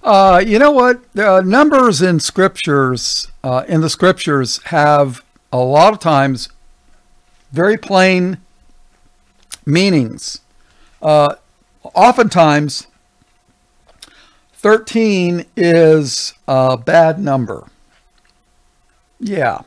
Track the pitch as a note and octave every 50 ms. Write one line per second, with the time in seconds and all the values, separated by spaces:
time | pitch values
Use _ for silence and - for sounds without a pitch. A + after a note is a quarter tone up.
0 | - B3 G#3+ G3 G3 F#3+ F#3 F3 G3 A3+ G#3 A3 C#4 D4 D4 C4 B3 B3 B3 A#3+
1 | _ _ _ G3+ G#3+ G#3 F#3+ F#3+ F#3+ F#3 G3+ B3+ D4+ D#4 D4+ C4+ C4 A#3+ G3 C3+
2 | F3+ F#3 F3 D#3 - - - - F#3 F#3+ F#3+ - - E3 D3 C#3 C3+ B2+ B2+ A#2
3 | - - - - - - - - - C3 B2+ B2+ - - F#3+ D#3+ D#3+ D#3 - -
4 | - F#3 F#3 F#3 - E3+ D3 C#3 B2+ A2+ - - _ - F3+ D#3 D3 D3 D3 C#3+
5 | C#3+ C3+ B2 - _ _ _ _ _ _ - B2+ B2+ B2+ C3+ D3+ E3+ G3+ G#3+ G3+
6 | - E3 D#3 C#3 C#3 C#3 C3+ A#2+ - - _ - _ _ _ _ _ _ _ _
7 | _ _ _ _ _ _ _ _ _ _ C3+ D3+ F3 G3+ A3 - - - G3 F#3
8 | F#3 F#3+ F#3 F#3 F3+ F#3 F#3+ - _ _ _ _ _ _ _ _ _ _ _ _
9 | _ _ _ _ _ _ _ _ _ _ - _ _ - C#3+ E3+ F#3+ G3+ F#3 D3+
10 | B2 A2 A#2 - - - - - _ _ _ _ _ _ _ _ _ _ _ _
11 | - D#3 D3+ D3+ D3 C#3+ - _ _ _ _ _ _ _ _ _ _ - _ F3+
12 | F#3+ A#3+ B3 - A#3 G3+ - F3+ E3 D3+ D3 D3 D3+ D3 - - - _ _ _
13 | _ _ _ _ _ _ _ _ _ _ _ _ _ _ _ _ _ _ _ _
14 | - _ _ _ _ _ _ _ _ _ _ _ - G3+ A3 A3+ A3 - - A3+
15 | A3+ A3 G3+ F#3 F3+ F3 F3 F3 E3 _ _ - F3 E3+ E3+ E3+ E3 D#3 D#3 D#3
16 | D3 C3 - - - - - _ _ - C3+ C3 C3 C3 C3 B2 A#2+ D#3+ D#3+ E3
17 | E3 D#3+ D#3+ E3+ G3+ D3 C3+ C3+ B2 - G2+ - - - _ _ _ _ _ _
18 | _ _ _ _ _ _ _ _ _ _ _ _ _ _ _ _ _ _ _ _
19 | _ _ _ _ B3+ G3+ G3+ F3+ C3+ A#2+ - - -